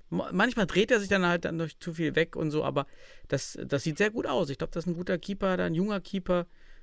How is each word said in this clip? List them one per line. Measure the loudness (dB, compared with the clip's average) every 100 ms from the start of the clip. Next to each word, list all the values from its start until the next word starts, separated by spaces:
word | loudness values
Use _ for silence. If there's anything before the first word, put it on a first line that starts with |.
| -6
Ma-, | -4 -2
manchmal | 2 2 4 2
dreht | 4 4
er | 4
sich | 4
dann | 2 4
halt | 2 0
dann | -4
durch | -6 -8
zu | -10
viel | -4 0 2
weg | 0 0
und | 0
so, | 0
aber | 0 0 -4 -10 -20 -14 -4
das, | -2 -2 -6 -2
das | 0
sieht | 0 0
sehr | 0
gut | 0 0
aus. | 0 0
Ich | -2
glaub, | -4
das | -4 -4
ist |
ein | -2
guter | -2 -2
Keeper, | -2 -2 0 2
da | 0
ein | 0
junger | 0 -2
Keeper. | -2 -4 2 2 0 -10 -20 -20